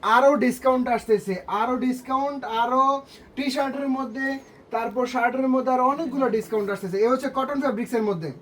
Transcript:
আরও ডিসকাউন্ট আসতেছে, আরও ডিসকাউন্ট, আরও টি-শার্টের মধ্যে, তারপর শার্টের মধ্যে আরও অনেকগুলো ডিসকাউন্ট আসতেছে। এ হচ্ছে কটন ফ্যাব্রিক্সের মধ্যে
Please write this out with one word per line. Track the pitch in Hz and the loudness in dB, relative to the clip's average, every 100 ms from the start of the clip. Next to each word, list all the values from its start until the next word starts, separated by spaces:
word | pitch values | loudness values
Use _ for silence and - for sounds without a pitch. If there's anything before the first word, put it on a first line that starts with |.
| 202 233 | 4 6
আরও | 269 285 247 | 6 6 2
ডিসকাউন্ট | 247 262 254 247 226 | 2 2 2 0 -2
আসতেছে, | - 214 196 185 - 202 | 2 0 2 -6 -4 -2
আরও | 240 254 254 | 0 0 -2
ডিসকাউন্ট, | 247 - 262 277 285 262 226 | -2 -2 -2 -2 -4 -6 -2
আরও | 240 254 269 277 - - - - | 2 4 4 2 -4 -20 -16 -6
টি-শার্টের | 277 277 269 277 277 262 | -4 -2 -2 -2 -2 -2
মধ্যে, | 247 226 269 269 - - - | -4 -4 -4 -4 -10 -20 -8
তারপর | 226 196 214 247 | -6 -4 -2 -2
শার্টের | 254 233 254 262 | 2 0 2 2
মধ্যে | 262 254 254 | 2 2 2
আরও | 254 | 2
অনেকগুলো | 285 330 269 262 220 | 0 -2 0 0 0
ডিসকাউন্ট | - 220 202 196 | -2 -4 -2 -4
আসতেছে। | 196 196 226 | -4 0 2
এ | |
হচ্ছে | 254 262 269 | 2 0 -4
কটন | 262 285 | -2 -2
ফ্যাব্রিক্সের | 277 214 240 233 214 | -2 -2 -2 -2 0
মধ্যে | 180 156 123 | -2 -6 -12